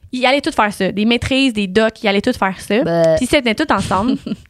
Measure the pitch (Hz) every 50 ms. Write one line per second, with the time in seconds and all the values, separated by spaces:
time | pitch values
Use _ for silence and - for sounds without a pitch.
0 | - - - 254 254 247 277 294 - 320 - - 214 208 - - 196 180 - 196
1 | 214 233 233 240 - - 269 262 269 262 214 208 202 185 185 220 220 220 220 -
2 | - 202 196 202 - 254 247 - 202 190 175 - - - 208 233 320 170 170 165
3 | 165 160 160 160 254 - - 294 240 233 208 - 320 - 233 196 - - 202 190
4 | 214 269 277 - - - 208 - -